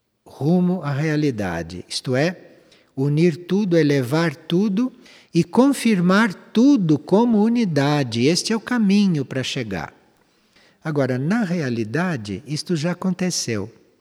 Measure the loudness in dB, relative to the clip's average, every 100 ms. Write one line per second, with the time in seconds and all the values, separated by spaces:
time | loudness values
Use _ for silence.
0 | _ _ -20 -6 0 2 2 -2 -4 -4
1 | -2 0 -2 -2 -4 -6 -8 -12 -12 -10
2 | -2 0 0 -4 -14 -20 _ _ _ -4
3 | -2 2 2 0 -2 -2 2 2 4 2
4 | 0 0 -2 -4 -4 -2 0 0 -4 -6
5 | -20 -20 _ -2 2 2 2 2 0 2
6 | 4 4 2 -2 -4 2 4 4 4 0
7 | 2 2 4 2 2 2 0 2 2 2
8 | 0 2 2 2 -2 -4 -2 0 2 4
9 | 4 0 -4 -6 -6 -6 -6 -8 -8 -14
10 | _ _ _ _ _ _ _ _ -6 -2
11 | -2 -2 -2 -2 -2 -2 -2 -4 -4 -4
12 | -4 -4 -6 -10 -8 -8 -4 -4 -4 -4
13 | -4 -4 -4 -4 -4 -6 -6 -14 _ _